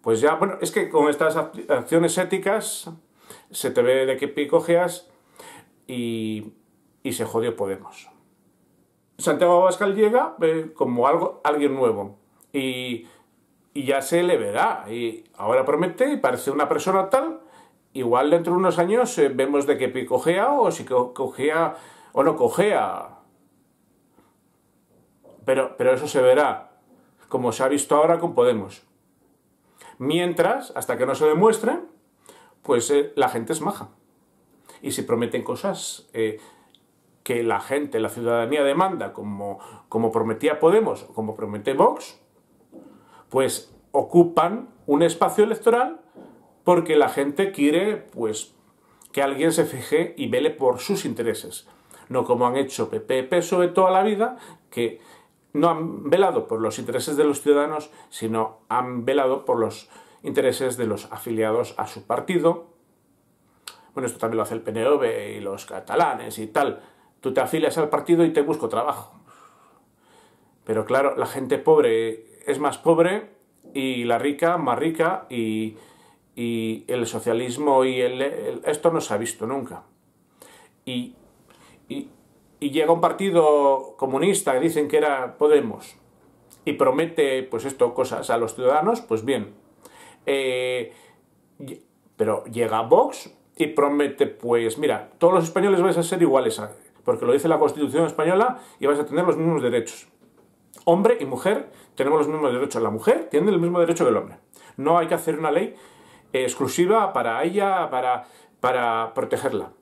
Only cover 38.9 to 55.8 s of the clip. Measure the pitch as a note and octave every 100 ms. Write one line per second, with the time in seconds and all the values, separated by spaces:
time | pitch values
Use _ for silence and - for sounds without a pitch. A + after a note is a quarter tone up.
38.9 | E3+ G2 - G#2 G2+ G2+ G2 - G#2+ _
39.9 | A2+ A2 A2+ A2 A2+ D3 D3+ D#3+ G#3 G#3+
40.9 | - - - A2 G#2+ G#2 G#2 G2+ C3+ A3
41.9 | D4+ - - _ _ _ _ _ - -
42.9 | - _ - _ C3 C3 - - - _
43.9 | - - E3+ E3+ - E3+ A3 - _ -
44.9 | C#3+ E3 E3 F#3 F#3+ G#3+ G#3+ - A#3 C4
45.9 | E4 _ - - - _ _ - F3 E3
46.9 | D3+ C#3+ - C#3 C#3+ G3 G3 C#3+ D#3 G#3
47.9 | F#3+ - - A2 G#2+ - _ _ _ _
48.9 | _ - - C#3 C3+ E3 D#3+ D3+ C3 -
49.9 | D3+ F3 - B2 B2 D3+ D#3+ C3 B2 -
50.9 | B2+ C3+ A2+ A2+ G#2 - - - _ _
51.9 | - - B2+ B2+ A#2+ B2 C3+ C#3 - A#2
52.9 | A2 - C3 B2+ F3+ E3+ F3+ F3 F3 F#3
53.9 | F#3+ G#3+ G3+ A#3 B3+ - - _ - A#2
54.9 | - - - _ _ _ D3 E3+ D#3+